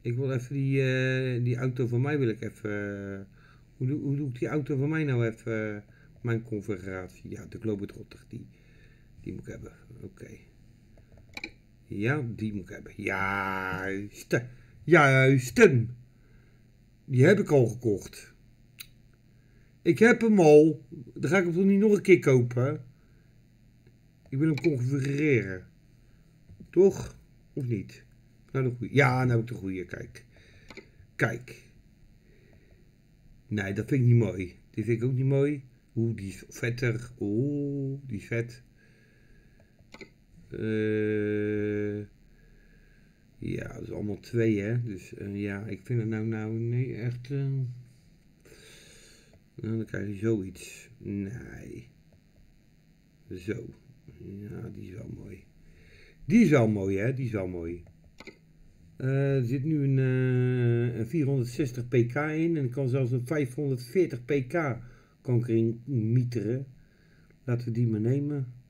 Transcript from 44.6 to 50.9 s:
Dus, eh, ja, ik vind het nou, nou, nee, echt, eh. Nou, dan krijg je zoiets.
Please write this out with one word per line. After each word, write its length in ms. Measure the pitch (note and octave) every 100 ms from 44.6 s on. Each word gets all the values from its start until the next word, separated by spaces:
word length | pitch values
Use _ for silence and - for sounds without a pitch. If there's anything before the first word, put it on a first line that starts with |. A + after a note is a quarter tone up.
| G2+ B2
Dus, 300 | A#2+ F#2 -
eh, 280 | - G2+ G2+
ja, 240 | G2+ G2 A2
ik 140 | G2+
vind 160 | - A#2+
het 100 | A2
nou, 160 | A2 A2+
nou, 340 | A2 G#2+ A2+
nee, 360 | A#2 A#2+ C3 G2+
echt, 360 | B2 B2 -
eh. 160 | C#3 C#3 C3+ B2 B2 - - - _ _ _ - - - - - - - - _ - _ -
Nou, 220 | A2 A2+
dan 80 | G#2+
krijg 220 | G2 G2+
je 80 | G2
zoiets. 760 | A2 A2 F#2+ F2+ - - -